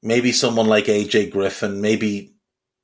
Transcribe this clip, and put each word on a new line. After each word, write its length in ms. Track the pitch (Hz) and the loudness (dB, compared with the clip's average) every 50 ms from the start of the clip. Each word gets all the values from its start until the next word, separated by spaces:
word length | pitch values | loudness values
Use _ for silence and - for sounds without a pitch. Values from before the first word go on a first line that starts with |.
| - | -2
Maybe 300 | 107 113 123 123 127 120 | 0 0 2 2 2 0
someone 340 | - - 123 117 113 110 | 2 0 0 2 2 2
like 220 | 110 110 107 104 - | 4 4 2 2 2
A 160 | 107 104 104 | 0 0 0
J 240 | 104 - 110 101 90 | 0 0 0 0 0
Griffin, 500 | - 98 98 95 - - - 104 101 98 | -2 -2 -2 -2 -4 -4 -6 -6 -6 -4
maybe, 540 | 101 107 110 107 110 107 101 101 98 - _ _ _ _ _ _ _ _ _ _ | 0 0 0 0 0 -4 -4 -6 -10 -14 _ _ _ _ _ _ _ _ _ _